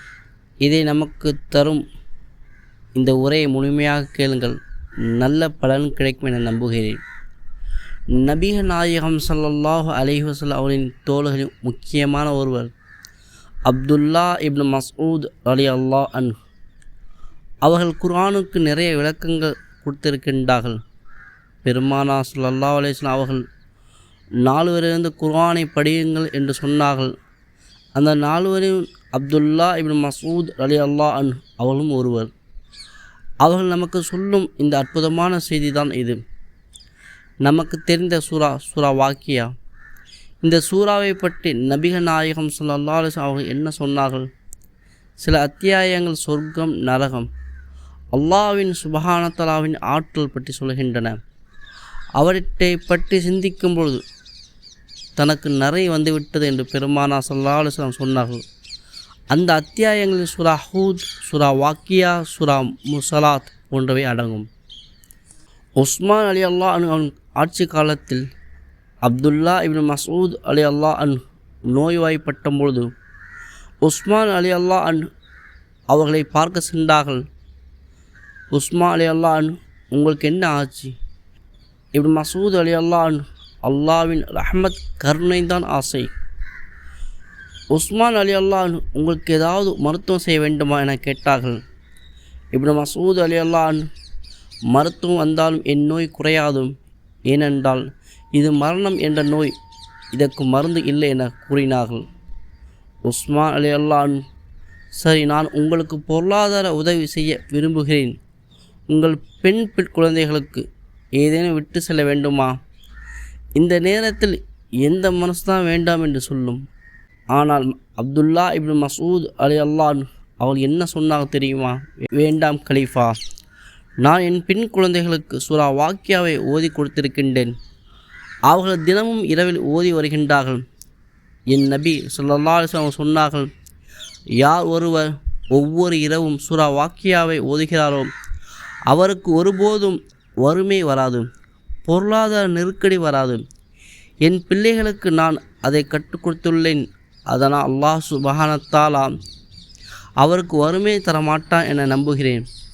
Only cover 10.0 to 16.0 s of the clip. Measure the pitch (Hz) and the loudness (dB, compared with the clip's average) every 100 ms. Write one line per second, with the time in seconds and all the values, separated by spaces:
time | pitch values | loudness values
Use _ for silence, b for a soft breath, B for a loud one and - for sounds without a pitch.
10 | 135 147 151 143 143 135 135 135 131 - | 0 0 -2 -4 -4 -2 0 0 -2 -6
11 | - 143 143 139 135 - 123 - - 151 | -2 0 0 -2 -4 -6 -8 -6 -4 -2
12 | 143 143 147 139 135 123 120 - B B | 0 0 0 -2 -2 -4 -6 -12 B B
13 | B B B B B - 131 127 135 151 | B B B B B -2 0 0 2 2
14 | 147 165 175 175 151 143 139 135 131 - | 4 2 0 0 -2 0 0 -2 -4 -4
15 | 160 160 139 - 123 131 135 127 131 135 | -2 -2 -4 -6 0 2 2 0 0 0